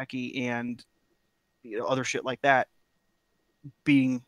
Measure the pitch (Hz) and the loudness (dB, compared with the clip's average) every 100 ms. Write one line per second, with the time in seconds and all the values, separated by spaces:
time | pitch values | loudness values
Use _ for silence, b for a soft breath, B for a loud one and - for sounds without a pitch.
0 | 131 131 123 135 123 120 120 117 - _ | -8 -8 -6 -4 -4 -4 -6 -8 -14 _
1 | _ _ _ _ _ _ 120 107 120 131 | _ _ _ _ _ _ -10 -6 -2 -2
2 | 123 - 131 123 139 131 107 _ _ _ | -2 -4 -4 0 4 4 2 _ _ _
3 | _ _ _ _ _ _ 143 - - 139 | _ _ _ _ _ _ -20 -4 4 4
4 | 131 127 | 4 0